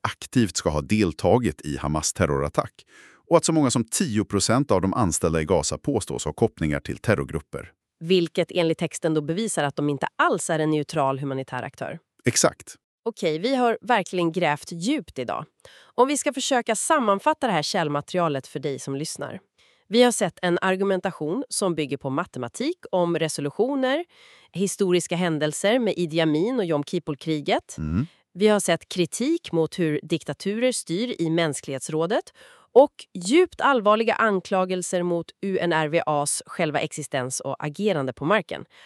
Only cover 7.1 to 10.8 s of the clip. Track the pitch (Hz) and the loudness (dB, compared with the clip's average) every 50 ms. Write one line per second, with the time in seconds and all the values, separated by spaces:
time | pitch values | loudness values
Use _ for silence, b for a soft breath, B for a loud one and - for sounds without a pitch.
7.1 | 104 73 69 67 76 78 - _ - - - - _ _ _ _ _ _ 160 165 | 0 0 0 -4 -6 -8 -8 _ -12 -14 -14 -16 _ _ _ _ _ _ -2 0
8.1 | 190 180 170 160 - 185 170 - - 180 165 160 160 - 175 156 - - - 160 | 2 2 2 0 -2 -2 -2 -2 0 0 0 0 0 -2 -4 -6 -4 -4 -2 0
9.1 | 156 156 147 143 165 196 226 208 - 165 143 139 - - 147 147 143 135 - - | 0 0 -2 -2 -4 -4 -4 -4 -2 -2 -2 -2 -2 -2 -2 -2 -2 -2 -4 -4
10.1 | - - 302 349 240 175 - - 165 156 156 156 156 151 | -2 0 0 2 0 0 -2 -2 0 0 2 2 0 0